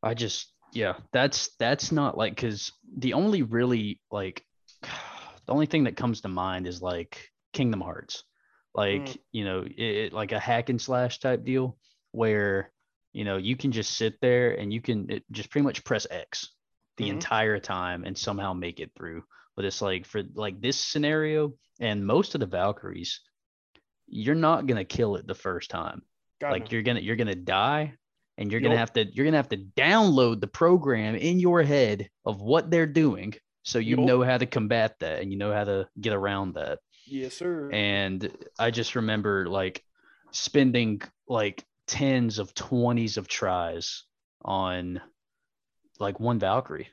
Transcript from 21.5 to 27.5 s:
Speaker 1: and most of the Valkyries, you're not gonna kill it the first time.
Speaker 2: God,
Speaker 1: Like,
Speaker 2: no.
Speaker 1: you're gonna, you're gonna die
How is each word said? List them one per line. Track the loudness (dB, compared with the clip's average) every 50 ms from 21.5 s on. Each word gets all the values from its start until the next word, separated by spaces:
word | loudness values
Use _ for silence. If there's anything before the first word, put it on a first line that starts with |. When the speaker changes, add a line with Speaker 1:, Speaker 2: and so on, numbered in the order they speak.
| -4 _ _ _ _ _
Speaker 1:
and | -4 -2 -2 -2 0
most | 2 4 4 2 2 0
of | -4
the | -4
Valkyries, | -2 -2 0 0 0 0 -2 -8 -12 -10 -8 -8 -8 -8 -10 _ _ _ _ _ _ _ _ _ _ _ -20 _ _ _ _ _ -12
you're | -8 -4 0 2 2
not | 4 6 4 4 4 4 0
gonna | 0 0 0
kill | -4 -2 0 0 0 0
it | -2 -4
the | -8 -10
first | -6 -4 -4 -4 -4 -6 -8
time. | -8 -6 -6 -6 -8 -12 -18 _ _ _ _ _ _ _
Speaker 2:
God, | -4 -2
Speaker 1:
Like, | -2 -2 -2
Speaker 2:
no. | -2 -4
Speaker 1:
you're | -2 0
gonna, | 2 0 0
you're | 0 -2 -2
gonna | 0 0 -2 -2
die | -4 -2 0